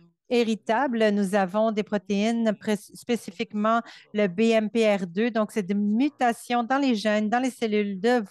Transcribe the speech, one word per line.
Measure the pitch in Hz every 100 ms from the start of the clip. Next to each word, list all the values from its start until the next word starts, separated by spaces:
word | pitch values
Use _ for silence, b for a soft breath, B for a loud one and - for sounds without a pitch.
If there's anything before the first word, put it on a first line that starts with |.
| B _ -
héritable. | 240 226 214 - 220 285 233 220
Nous | 202 196 202
avons | 185 208 220
des | 214
protéines | 202 208 - 202 214 233 226 202
pré-, | - 208
spécifiquement | - - - 240 - - 233 208 214 233 226 B B
le | 208 208
B | 175 226
M | 226 214
P | 233 214 202
R | 180
deux, | 170 240
donc | 226 208
c'est | -
des | 180
mutations | 202 208 214 285 - 247 233 - 240
dans | 233 262
les | 277 226
gènes, | 208 214 214
dans | 240
les | 254
cellules | - 226 208 208 196
de | 214 247 196